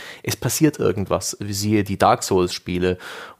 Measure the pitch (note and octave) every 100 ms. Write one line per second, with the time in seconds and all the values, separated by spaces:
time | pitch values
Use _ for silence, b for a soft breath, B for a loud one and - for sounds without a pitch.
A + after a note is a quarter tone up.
0 | B B - - B2 - D#3 - A2+ G2
1 | F#2+ E2+ - - G#2 G2 G#2 G#2+ G2 F#2+
2 | G2 A#2+ - F#2+ F2+ - - F2+ F2+ F2+
3 | B B B